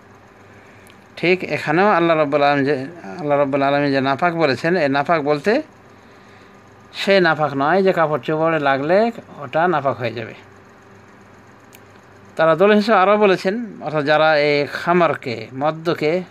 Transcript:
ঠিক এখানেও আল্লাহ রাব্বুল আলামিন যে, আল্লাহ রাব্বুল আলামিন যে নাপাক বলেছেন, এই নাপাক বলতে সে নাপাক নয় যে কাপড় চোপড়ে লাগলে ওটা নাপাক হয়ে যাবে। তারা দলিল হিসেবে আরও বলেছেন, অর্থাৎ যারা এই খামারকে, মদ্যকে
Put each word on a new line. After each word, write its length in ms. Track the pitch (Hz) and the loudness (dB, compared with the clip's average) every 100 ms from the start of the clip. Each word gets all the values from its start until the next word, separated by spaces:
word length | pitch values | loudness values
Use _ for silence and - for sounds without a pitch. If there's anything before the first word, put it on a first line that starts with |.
| - - - - - - - - - - - - | -20 -20 -20 -20 -20 -20 -20 -20 -20 -20 -20 -6
ঠিক 280 | 165 180 | -2 -2
এখানেও 440 | 180 147 - 156 202 | -2 -6 -2 0 2
আল্লাহ 300 | 175 170 160 | 2 2 2
রাব্বুল 260 | 147 147 | 2 2
আলামিন 220 | 143 143 135 | 2 2 0
যে, 200 | 143 135 170 190 185 | -2 -6 -14 -16 -8
আল্লাহ 180 | 147 143 | -2 0
রাব্বুল 240 | 143 139 | 0 0
আলামিন 300 | 139 143 143 | 0 0 0
যে 100 | 135 | 0
নাপাক 340 | 135 135 175 165 | -2 0 -2 0
বলেছেন, 420 | 156 123 165 185 | 0 0 -2 0
এই 120 | 143 | 0
নাপাক 320 | 139 143 165 | -2 0 0
বলতে 400 | 143 151 202 254 302 - - - - - - - - - - - - | 0 -2 0 -2 -4 -16 -20 -20 -20 -20 -20 -20 -20 -20 -20 -20 -20
সে 280 | - - 196 | -8 0 2
নাপাক 300 | 170 151 151 139 | 4 2 -2 -2
নয় 280 | 143 185 | 0 2
যে 100 | 190 | 2
কাপড় 260 | 175 156 151 | 2 0 -2
চোপড়ে 400 | 127 156 160 160 | -2 -2 0 0
লাগলে 520 | 143 135 147 190 233 - - - | 0 0 2 2 0 -4 -16 -16
ওটা 300 | 135 151 180 | -6 -2 0
নাপাক 300 | 156 135 110 | 0 -2 -4
হয়ে 160 | 120 | -6
যাবে। 200 | 113 110 - - - - - - - - - - - - - - - - - - - - - | -8 -12 -16 -20 -20 -20 -20 -20 -20 -20 -20 -20 -20 -20 -20 -20 -20 -20 -20 -20 -20 -12 -2
তারা 200 | 160 160 | 2 4
দলিল 200 | 202 208 | 4 4
হিসেবে 220 | 208 208 | 4 2
আরও 200 | 185 208 | 4 4
বলেছেন, 480 | 208 180 190 220 220 156 | 4 2 -2 -6 -8 -12
অর্থাৎ 240 | 139 156 143 | -6 -4 0
যারা 320 | 151 156 151 | 2 4 2
এই 300 | 147 143 135 | 2 0 -2
খামারকে, 800 | - - 180 165 135 - 117 110 131 | -4 -2 2 2 -2 -8 -10 -10 -6
মদ্যকে 680 | 147 160 165 151 151 175 175 | -4 -4 -4 -4 -2 -2 -6